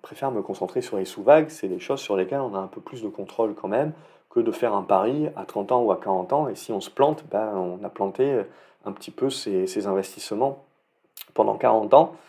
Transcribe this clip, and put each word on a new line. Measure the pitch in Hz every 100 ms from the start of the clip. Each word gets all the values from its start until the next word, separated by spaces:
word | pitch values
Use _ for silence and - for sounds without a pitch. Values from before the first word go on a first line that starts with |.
préfère | - - 139
me | 117
concentrer | - 95 98 131
sur | 123 101
les | 92
sous-vagues. | - 101 151 156
C'est | - 95
des | 90
choses | - 139
sur | - 98
lesquelles | 92 139
on | 131
a | 98
un | 95
peu | -
plus | - 127
de | 107
contrôle | - 95 - 113
quand | 101 95
même | 110 151 156 - _ _
que | 123
de | 113
faire | 107 120
un | 101
pari | 90 95 107 143 151 -
à | -
trente | 107 98
ans | 127
ou | 113
à | 95
quarante | 104 95 90
ans. | 139 143
Et |
si | 98 -
on | 104
se | -
plante, | - 143 151 156
ben, | 101 110 98
on | 90 90
a | 98
planté | - 98 95 135 127 98 - - _
un | 104
petit | 98 -
peu | - 135
ses, | 131 110 95 92
ses | 107 98
investissements | 98 98 - - 104 135 139 _ _ _ _ _ - -
pendant | - 107 104
quarante | 120 113 104
ans, | 135 165 -